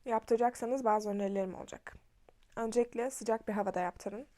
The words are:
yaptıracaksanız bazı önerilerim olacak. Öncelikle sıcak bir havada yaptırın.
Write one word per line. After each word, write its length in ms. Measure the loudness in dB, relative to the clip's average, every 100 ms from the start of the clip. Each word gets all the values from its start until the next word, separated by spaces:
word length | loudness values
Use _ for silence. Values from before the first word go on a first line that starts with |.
| -2
yaptıracaksanız 800 | -2 4 4 4 2 -2 0 4
bazı 240 | 2 2
önerilerim 460 | 0 0 0 -2 -4
olacak. 400 | -12 -12 -14 -16 -20 _ -20 _ _ -6
Öncelikle 540 | 0 2 0 -2 -4
sıcak 380 | -4 -2 -2 0
bir 60 |
havada 260 | -2 0 0
yaptırın. 460 | -4 -4 -8 -10 -12